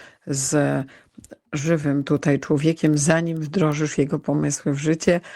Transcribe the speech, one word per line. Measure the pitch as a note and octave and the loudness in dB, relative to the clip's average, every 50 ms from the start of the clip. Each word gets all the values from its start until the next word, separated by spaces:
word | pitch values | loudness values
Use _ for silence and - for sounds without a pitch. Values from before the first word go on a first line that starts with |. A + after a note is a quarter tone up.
| - - - _ - - | -12 -20 -20 _ -8 -6
z | D3 C3+ C3+ - D#3 D3+ C#3+ C#3 C#3 C#3 C3+ C3+ - - _ _ _ - - - - _ _ _ - | -6 -4 -4 0 0 2 2 2 0 -2 -4 -6 -12 -20 _ _ _ -20 -20 -20 -20 _ _ _ -8
żywym | D3+ C#3 D#3+ E3+ D#3 C#3+ D3 C#3 C#3+ C#3 | -4 -2 0 0 0 0 0 0 0 0
tutaj | - D3 C#3 - D#3+ C#3+ C3+ | 0 0 0 2 2 0 0
człowiekiem, | - - D#3 C#3+ D3 D#3+ E3 - - D#3 D3+ D3 | 2 0 0 2 2 0 0 2 2 2 2 2
zanim | C#3+ E3 E3 E3 E3+ E3 E3 D#3+ | 4 2 2 2 2 -2 -4 -4
wdrożysz | D#3 C#3+ D3+ G3+ E3 D#3 D3 D3 D#3 D3+ - - | -6 -4 0 2 2 2 2 0 -2 -4 0 0
jego | C#3+ C#3 - D3 | 0 0 0 -4
pomysły | - - C#3+ D3+ D3+ D3 C#3+ - - D#3 C#3+ | -2 0 0 0 0 0 -2 -2 -2 -2 -2
w | C#3 | -2
życie, | D3 D#3 D#3+ E3 - - F3 F3 - - - | 0 0 0 0 2 2 2 0 0 -8 -20